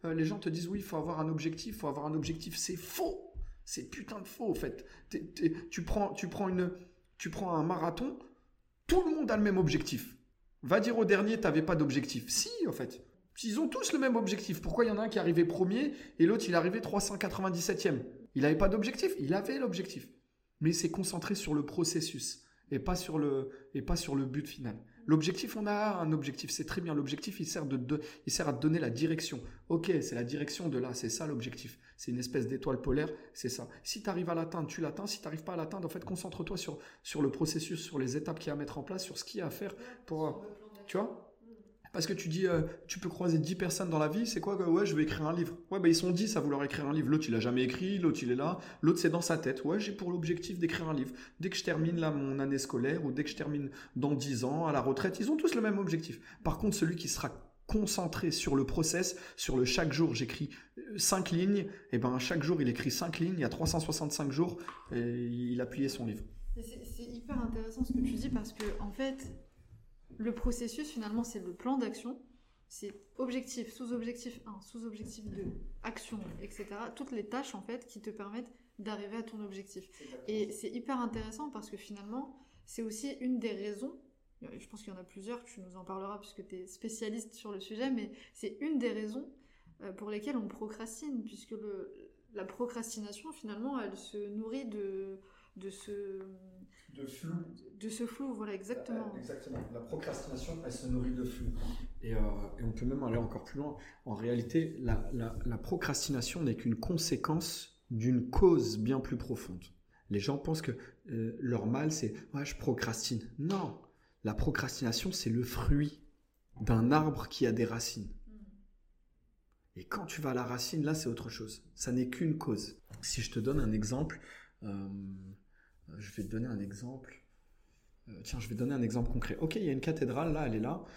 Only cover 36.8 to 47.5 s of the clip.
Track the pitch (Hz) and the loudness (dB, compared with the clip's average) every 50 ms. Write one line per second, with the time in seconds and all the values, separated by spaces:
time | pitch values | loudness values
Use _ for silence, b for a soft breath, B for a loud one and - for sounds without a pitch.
36.8 | B B B B B - - 151 147 139 - - 160 151 - 165 160 - 180 160 | B B B B B -6 0 2 2 2 4 2 0 0 0 -2 -2 -2 -6 -6
37.8 | - - 160 143 131 123 127 147 147 - 160 160 - 156 147 143 147 - - 151 | -6 -4 -2 0 0 0 0 -2 -2 -2 -6 -4 -4 -4 -4 -4 -4 -6 -6 -8
38.8 | 135 - 185 185 - - - - - - - 214 175 151 - - 202 196 - B | -6 -6 -6 -6 -6 -6 -8 -10 -10 -8 -6 -4 -4 -4 -4 -6 -8 -8 -8 B
39.8 | B B B B - - 160 156 156 156 - - - - - - - - - - | B B B B -8 -6 -2 -2 0 -2 -2 -4 -8 -12 -14 -14 -18 -18 -18 -18
40.8 | - - - 185 214 247 - - - - - _ - 226 226 - - - - _ | -14 -4 -2 -2 -2 -2 -4 -10 -14 -20 -20 _ -20 -20 -20 -20 -20 -20 -20 _
41.8 | _ - - 185 160 - 202 - - 165 156 180 185 180 170 160 156 156 B B | _ -8 -2 -2 0 0 0 -2 -2 -2 0 4 4 6 6 4 4 2 B B
42.8 | - - - 180 - 180 - - 180 175 165 160 147 156 185 180 190 175 165 - | -8 -8 -8 -4 -4 -4 -2 2 4 6 6 6 6 4 2 0 0 0 0 0
43.8 | 196 175 165 156 151 151 156 208 233 226 - 190 - 196 196 185 185 170 165 180 | 0 2 4 4 4 4 4 2 0 2 0 0 0 0 2 2 6 6 8 8
44.8 | 208 180 156 151 151 - - - 151 151 170 175 170 165 - - - - 190 196 | 8 6 6 4 4 4 2 0 2 2 2 2 2 0 -2 -8 -6 -2 0 6
45.8 | 180 170 165 160 - 180 180 175 214 214 - 160 139 143 143 139 143 135 - - | 8 8 8 8 6 4 4 4 4 4 4 2 4 4 2 2 2 0 0 -2
46.8 | 147 139 147 156 151 127 151 156 156 - 113 113 113 123 | 0 2 2 2 6 6 6 6 6 4 2 4 4 4